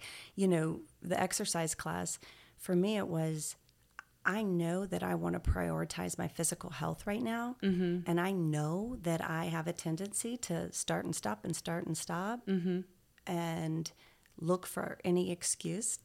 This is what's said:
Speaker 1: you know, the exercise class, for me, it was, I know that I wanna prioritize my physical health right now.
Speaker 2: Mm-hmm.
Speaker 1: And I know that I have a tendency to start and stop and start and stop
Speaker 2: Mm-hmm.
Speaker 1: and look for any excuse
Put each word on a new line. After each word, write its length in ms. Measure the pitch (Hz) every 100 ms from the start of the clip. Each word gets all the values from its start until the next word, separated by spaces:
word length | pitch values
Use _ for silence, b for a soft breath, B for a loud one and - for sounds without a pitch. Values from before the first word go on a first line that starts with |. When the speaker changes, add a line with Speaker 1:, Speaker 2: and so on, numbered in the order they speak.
| B B B -
Speaker 1:
you 120 | 190
know, 340 | 170 160 170 - -
the 180 | 175 180
exercise 540 | 185 - 208 170 165
class, 460 | - 160 175 180 - B B B B
for 180 | - 180
me, 220 | 196 214
it 100 | 185
was, 480 | 165 160 156 - - _ _ _ - - _ -
I 180 | 208
know 420 | 208 175 165 185 196
that 160 | 180
I 140 | 180 175
wanna 240 | 170 175
prioritize 800 | - 185 170 160 165 - 180 -
my 80 | 170
physical 420 | - 165 170 -
health 380 | 147 165 160 -
right 140 | 208
now. 320 | 233 233 240 254
Speaker 2:
Mm-hmm. 380 | 196 180 180 175 175
Speaker 1:
And 120 | 170
I 100 | 185
know 640 | 196 160 151 151 175 226 254
that 260 | 170 165 -
I 180 | 160 170
have 220 | 165 160
a 60 |
tendency 640 | 170 165 160 202 - 233 247
to 340 | - 170 -
start 320 | - - 170 180
and 100 | 165
stop 280 | 208 214 185
and 100 | 160
start 320 | - 170 -
and 100 | 160
stop 480 | - 170 196 247 196
Speaker 2:
Mm-hmm. 360 | 190 180 180 185 - _ _ -
Speaker 1:
and 640 | 175 165 165 160 160 165 - b b b b
look 260 | 165 180 -
for 320 | - - -
any 280 | 185 180 180
excuse 640 | 175 - - 165 180 247 -